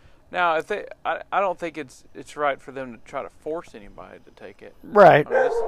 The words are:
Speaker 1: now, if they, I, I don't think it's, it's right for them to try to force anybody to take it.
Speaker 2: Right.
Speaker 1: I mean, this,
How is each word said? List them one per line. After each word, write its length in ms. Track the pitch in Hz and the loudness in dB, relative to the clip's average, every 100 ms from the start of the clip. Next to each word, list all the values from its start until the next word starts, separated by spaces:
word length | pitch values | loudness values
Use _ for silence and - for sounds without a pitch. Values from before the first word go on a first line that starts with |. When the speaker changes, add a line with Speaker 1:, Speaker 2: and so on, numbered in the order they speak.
| - - - | -20 -20 -10
Speaker 1:
now, 240 | 180 175 160 | -2 0 0
if 120 | 160 | -2
they, 180 | 208 - - | -8 -8 -10
I, 180 | - 165 - | -8 -8 -4
I 120 | 175 | -2
don't 180 | 196 170 | -2 -4
think 180 | 170 156 | -8 -10
it's, 280 | 135 - - - | -14 -16 -20 -20
it's 220 | 135 147 | -16 -4
right 240 | 147 135 | -2 -2
for 100 | - | -10
them 220 | 131 131 | -14 -12
to 60 | 117 | -14
try 180 | - 135 | -14 -12
to 80 | 90 | -12
force 460 | - 156 165 - 113 | -14 -10 -10 -10 -20
anybody 440 | 101 - 92 98 | -20 -20 -20 -20
to 80 | - | -20
take 300 | - 101 - | -20 -20 -20
it. 120 | - - | -20 -20
Speaker 2:
Right. 460 | - 208 180 143 143 | -2 8 10 8 4
Speaker 1:
I 20 | |
mean, 100 | 262 | 0
this, 100 | - - | 0 0